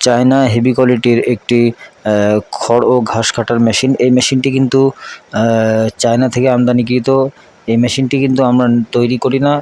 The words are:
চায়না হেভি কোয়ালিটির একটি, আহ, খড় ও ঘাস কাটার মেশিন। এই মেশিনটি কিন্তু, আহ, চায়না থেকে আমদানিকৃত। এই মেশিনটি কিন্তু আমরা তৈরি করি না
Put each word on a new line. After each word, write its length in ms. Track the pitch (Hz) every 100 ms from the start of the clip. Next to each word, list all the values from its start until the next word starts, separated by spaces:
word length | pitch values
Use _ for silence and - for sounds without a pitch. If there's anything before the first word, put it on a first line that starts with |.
চায়না 380 | 127 120 127 135
হেভি 280 | 131 117 123
কোয়ালিটির 460 | 123 127 123 120 120
একটি, 420 | 120 120 - 120 120
আহ, 680 | 113 - _ 107 104 104 107 -
খড় 340 | - - 117 113
ও 140 | 127
ঘাস 320 | 110 113 113
কাটার 280 | - 107 117
মেশিন। 340 | 117 107 131 135
এই 120 | 127
মেশিনটি 400 | 127 - 131 135
কিন্তু, 300 | 131 131 135 135 - - - _
আহ, 560 | 107 113 113 110 110 110 -
চায়না 300 | 120 120 127
থেকে 200 | 123 131
আমদানিকৃত। 580 | 123 123 123 117 127 117 135 180 - - _ -
এই 100 | 117
মেশিনটি 400 | 123 - 131 139
কিন্তু 220 | 135 131
আমরা 240 | 127 123 123 120 113
তৈরি 240 | 120 120 123
করি 200 | 131 131
না 140 | 143 147